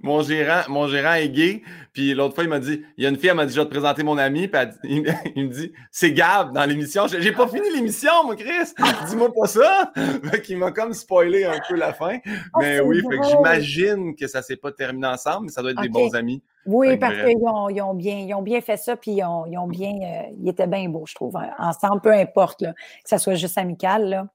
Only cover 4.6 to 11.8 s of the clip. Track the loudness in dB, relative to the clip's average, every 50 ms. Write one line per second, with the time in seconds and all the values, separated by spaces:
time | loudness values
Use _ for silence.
4.6 | 0 0 -4 -14 -8 -4 -2 -2 0 0 -2 -4 -4 -8 -6 -4 -6 -6 -6 -8
5.6 | -10 -12 -12 -18 -20 _ _ 2 2 2 4 4 4 4 4 4 2 0 0 0
6.6 | 0 0 0 -2 -4 -4 -2 0 0 0 0 0 0 0 4 2 2 2 2 -2
7.6 | -2 -2 0 0 -2 -2 -4 0 2 4 4 4 4 2 -2 -6 -6 -4 -2 -2
8.6 | -4 -4 -2 0 2 2 2 0 -4 -6 0 2 2 2 2 2 0 2 4 6
9.6 | 6 6 6 4 2 0 -2 -4 -2 -2 -2 -4 -4 -2 -4 -4 -4 -4 -4 -2
10.6 | -2 -2 -2 -2 -4 -4 -6 -10 -6 _ 4 4 6 6 4 2 2 2 0 -2
11.6 | -4 -2 -2 0